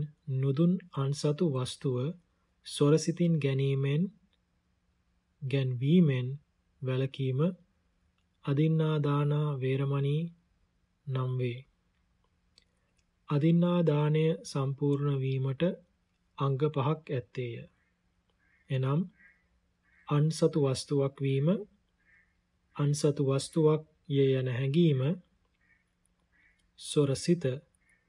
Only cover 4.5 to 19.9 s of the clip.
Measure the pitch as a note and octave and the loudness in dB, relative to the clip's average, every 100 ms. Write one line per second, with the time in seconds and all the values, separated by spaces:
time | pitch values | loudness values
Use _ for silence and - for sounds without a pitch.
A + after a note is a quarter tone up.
4.5 | _ _ _ _ _ _ _ _ - C#3 | _ _ _ _ _ _ _ _ -14 -4
5.5 | C3+ C3 B2 C#3 F3+ D#3+ B2+ B2 C#3+ _ | -2 -2 -2 2 4 4 2 -4 -8 _
6.5 | _ _ - B2+ C3 C3+ - C3 B2+ E3+ | _ _ -10 -6 -2 -4 -4 -4 0 -2
7.5 | F#3 _ _ _ _ _ _ _ _ - | -2 _ _ _ _ _ _ _ _ -4
8.5 | C#3+ D#3+ D#3+ D#3 D#3 C#3+ D3 D3 D3 D3+ | 0 2 2 0 0 0 0 0 0 -2
9.5 | C3+ C3 C3+ C#3 C#3 C#3 D3+ E3+ - _ | -4 -2 -2 -2 -2 0 -2 -4 -10 _
10.5 | _ _ _ _ _ - C3 B2+ B2+ B2 | _ _ _ _ _ -8 -6 -4 -4 -4
11.5 | B2 - _ _ _ _ _ _ _ _ | -6 -14 _ _ _ _ _ _ _ _
12.5 | _ _ _ _ _ _ _ - D3 D#3+ | _ _ _ _ _ _ _ -2 2 4
13.5 | E3+ F3 F3 D#3+ D3 D3+ D#3 D#3+ D#3+ - | 4 4 2 2 2 2 2 0 -2 -6
14.5 | D3 C3+ C3+ C#3+ C#3 C#3+ C3+ C3+ C3+ C3+ | -4 -4 -2 -2 0 -2 -2 -2 -4 -4
15.5 | C3 F3 - _ _ _ _ _ - C#3 | -2 -2 -4 _ _ _ _ _ -6 -2
16.5 | C3 D3+ C#3+ C3 D#3 - C3+ - - B2 | 0 -2 0 -2 -4 -4 -8 -8 -8 -10
17.5 | A#2 C#3 _ _ _ _ _ _ _ _ | -10 -16 _ _ _ _ _ _ _ _
18.5 | _ - C3+ C3 D3 F#3 - - _ _ | _ -6 -2 0 0 -2 -8 -20 _ _
19.5 | _ _ _ _ | _ _ _ _